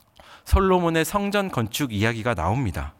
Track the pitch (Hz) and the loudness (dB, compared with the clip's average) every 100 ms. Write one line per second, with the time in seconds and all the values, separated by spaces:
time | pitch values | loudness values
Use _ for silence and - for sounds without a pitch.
0 | _ _ - - - 190 190 185 170 165 | _ _ -20 -20 0 2 4 4 2 0
1 | 156 202 202 202 190 127 113 - 139 104 | 0 0 0 -2 -2 -2 -4 -4 -4 0
2 | 110 117 113 95 82 143 113 78 71 | 0 0 -2 -2 0 0 -2 -4 -8